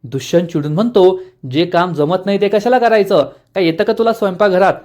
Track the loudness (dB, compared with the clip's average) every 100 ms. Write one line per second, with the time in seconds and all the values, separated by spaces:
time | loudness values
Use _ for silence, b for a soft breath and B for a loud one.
0 | -8 -10 -2 -2 0 -4 -4 -2 0 4
1 | 4 2 B B -6 -2 0 0 -2 -2
2 | -2 0 -2 -2 0 0 0 2 2 2
3 | 2 0 0 B B -2 -2 0 -2 0
4 | 0 0 -4 0 0 2 2 0